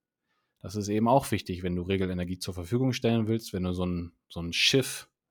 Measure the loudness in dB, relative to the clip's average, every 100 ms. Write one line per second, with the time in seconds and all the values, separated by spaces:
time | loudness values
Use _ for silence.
0 | _ _ _ _ _ _ -8 -4 0 2
1 | 4 4 4 -4 -4 -4 -2 -2 0 0
2 | 0 -2 -4 -4 -6 -8 -2 0 0 2
3 | 2 2 2 0 -2 -2 -2 0 -2 -2
4 | -6 _ -14 -8 -4 2 4 4 2 -6
5 | -14 _ _